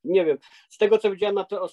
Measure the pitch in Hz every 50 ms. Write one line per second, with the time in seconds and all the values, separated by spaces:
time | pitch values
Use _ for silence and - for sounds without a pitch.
0 | - - 180 190 170 156 139 - _ - _ - _ _ - - 214 202 220 214
1 | - 208 190 175 208 208 196 202 190 - 208 190 185 160